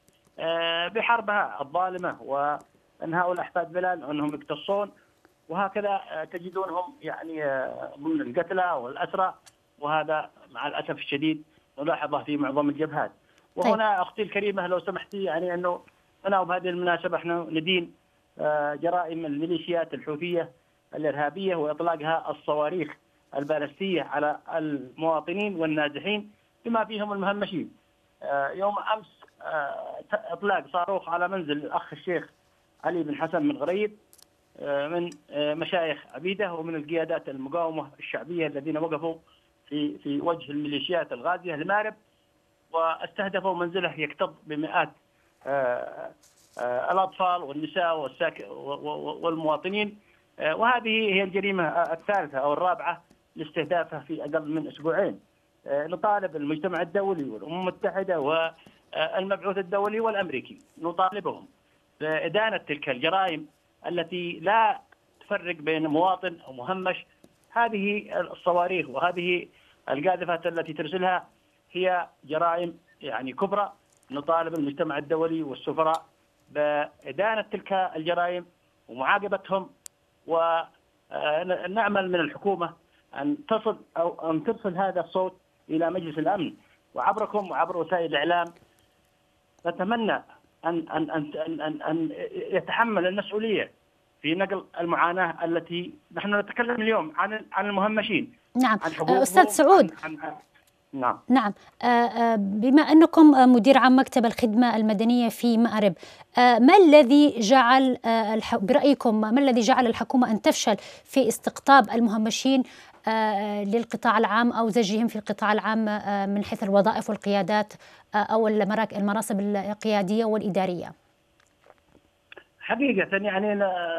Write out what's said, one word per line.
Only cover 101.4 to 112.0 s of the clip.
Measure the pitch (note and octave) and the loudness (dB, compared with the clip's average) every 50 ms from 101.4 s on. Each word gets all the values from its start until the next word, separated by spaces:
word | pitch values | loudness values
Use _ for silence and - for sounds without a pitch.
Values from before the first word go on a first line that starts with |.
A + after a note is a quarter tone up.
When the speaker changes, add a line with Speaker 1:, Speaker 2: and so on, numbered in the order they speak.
| A3+ G#3 G3 - - - - - - | 2 2 -2 -6 -12 -20 -10 -2 0
Speaker 2:
آه، | |
آه، | A#3+ A#3+ A#3+ A#3+ A#3 - A#3 A#3 A#3 A3+ | 2 4 4 4 2 2 2 2 2 2
بما | G#3+ G3+ G3 G3 G#3+ G#3 C4 C4 D4+ D4+ | 2 0 -2 0 0 4 6 8 8 8
أنكم، | - D#4+ D#4+ E4 D#4 - E4 D#4+ D4+ C#4+ | 8 10 10 10 10 10 10 12 12 12
آه، | C4 B3+ | 12 10
مدير | B3+ B3+ A#3+ G3 C4 C#4 C4+ | 10 10 8 10 8 8 10
عام | A3+ C4 B3+ C4 | 10 8 8 6
مكتب | C4 - - C4 A3+ | 6 4 2 2 2
الخدمة | A#3 - - - A3+ G#3+ A3+ B3 A#3+ G#3+ | 2 2 2 0 2 4 4 4 4 4
المدنية | A3+ A3 G#3+ A3 F#3+ A3+ A3+ A#3+ B3 A#3+ A3+ | 2 2 2 2 2 2 4 4 4 2 2
في | - - - A#3+ A3+ A3 | 0 0 2 2 4 4
مأرب، | A#3 A3+ G#3 G#3+ G#3 G3+ E3 - - - - - - _ - - | 4 4 4 4 4 4 2 0 -6 -20 -20 -20 -18 _ 2 6
آه، | B3 B3 A#3+ A3+ | 6 8 8 8
ما | A#3+ C4+ F#4 | 10 10 12
الذي | G#4+ F#4+ D#4+ C#4 D4 D4+ A3+ C#4 C#4+ D4 C#4+ - - | 12 12 12 12 12 12 10 10 8 8 8 6 4
جعل، | A3+ F#3+ C4+ C4+ B3 A#3 B3+ C4+ C4+ C4 B3 - - | 4 6 8 8 8 8 8 6 6 6 2 2 2
آه، | - A3+ A3+ A3 G#3 A3 | 2 2 2 2 2 0
الح-، | A3 G#3 - - | -2 0 0 -2
برأيكم | A3 G3 F#3+ B3+ C#4+ - C#4+ C#4 - - A#3+ G#3+ G#3+ | 0 2 4 4 6 6 6 4 4 4 2 2 2
ما | G#3+ G#3+ A3+ C4+ | 2 4 4 4
الذي | C#4+ C4+ A#3+ B3 | 4 4 4 4
جعل | A3+ G3 C4 A#3 B3+ | 4 4 4 4 4
الحكومة | A#3 A#3 - A#3 - - C4 B3 - | 2 2 0 0 0 2 4 4 4
أن | A3+ - - | 2 2 4
تفشل | D#4+ - - - A#3+ G#3 G3 - - - - - | 2 2 2 2 2 0 0 -2 -8 -20 -20 -10
في | - - C4+ B3+ A3 | -2 2 2 2 2
استقطاب | A#3 - - - - - - - C#4 C4+ A3+ - G3+ | 2 -2 -2 -4 -6 0 6 8 8 8 8 6 4
المهمشين، | A#3 | 2